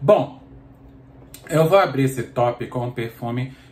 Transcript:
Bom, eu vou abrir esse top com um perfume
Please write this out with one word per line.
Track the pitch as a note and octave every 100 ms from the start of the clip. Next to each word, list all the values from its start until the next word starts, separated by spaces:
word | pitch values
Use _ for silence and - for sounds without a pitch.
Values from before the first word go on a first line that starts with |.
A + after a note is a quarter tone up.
Bom, | C#3 G#3+ - - - - - - - - - - - - -
eu | D#3 D#3+
vou | G3
abrir | F3 C3
esse | C3 B2
top | A2+ - A#2+ A#2+ A#2
com | B2+ A#2+
um |
perfume | A#2+ A2+ - A#2 A#2 C3 - -